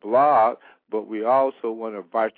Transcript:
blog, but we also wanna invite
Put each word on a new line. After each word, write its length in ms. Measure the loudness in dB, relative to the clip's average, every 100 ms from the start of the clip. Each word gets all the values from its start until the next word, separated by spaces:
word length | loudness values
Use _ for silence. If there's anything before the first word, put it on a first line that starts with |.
blog, 580 | -2 2 4 4 2 0 -12 _ _
but 180 | -8 -8
we 160 | -6
also 480 | 0 2 0 -2 -8
wanna 260 | -8 -10 -12
invite 360 | -6 -2 -4